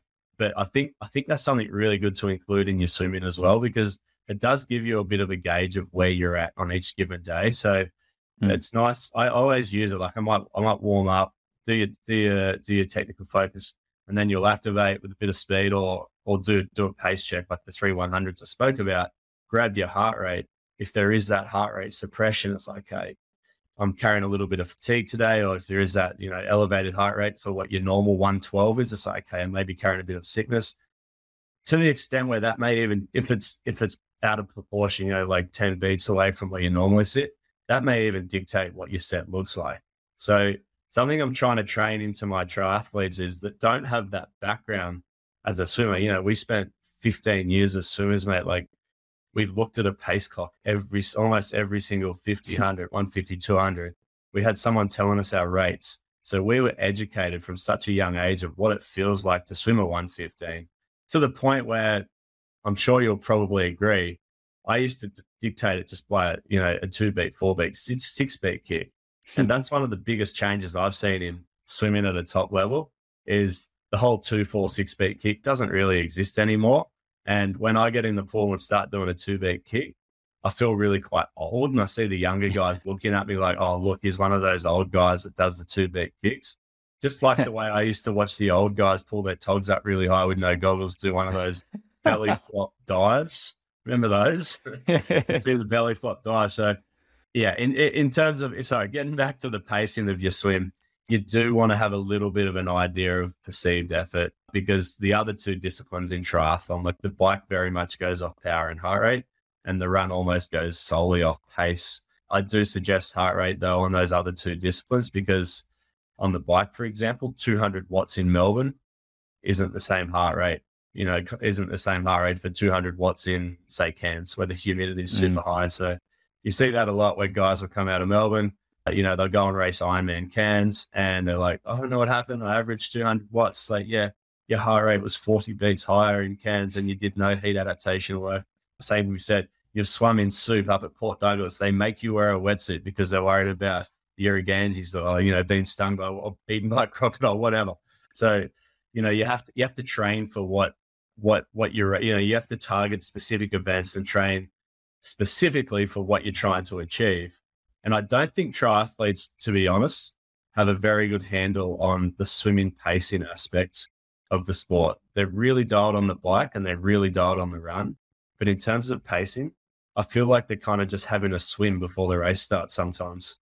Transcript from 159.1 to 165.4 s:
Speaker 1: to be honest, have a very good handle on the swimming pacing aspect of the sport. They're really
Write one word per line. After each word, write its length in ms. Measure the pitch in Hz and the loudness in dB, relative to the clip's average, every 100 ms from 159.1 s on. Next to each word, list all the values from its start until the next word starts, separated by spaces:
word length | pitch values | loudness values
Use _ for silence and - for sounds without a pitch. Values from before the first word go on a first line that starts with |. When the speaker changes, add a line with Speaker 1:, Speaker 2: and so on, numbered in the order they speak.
| 98 - - | 0 -6 -8
Speaker 1:
to 100 | - | -2
be 160 | 98 92 | 2 4
honest, 460 | 95 143 - - _ _ _ _ - | 4 2 0 -6 _ _ _ _ 0
have 120 | 101 | 2
a 60 | |
very 340 | 95 107 107 104 | 2 2 2 2
good 160 | 101 | -2
handle 540 | 95 95 95 98 92 85 | -4 -2 -2 -2 -4 -2
on 340 | 92 92 90 - | 0 2 0 -2
the 80 | 101 | -4
swimming 460 | - 107 101 98 | 0 2 4 2
pacing 520 | - 85 90 - 95 | -2 -2 0 0 -4
aspect 640 | 82 85 - 90 92 - - _ _ _ - | -6 -8 -2 0 0 -4 -12 _ _ _ -4
of 140 | 95 90 | -4 -2
the 60 | |
sport. 440 | 90 - 87 80 - _ | -4 0 2 2 0 _
They're 140 | 104 98 | -2 -2
really 360 | 98 | 2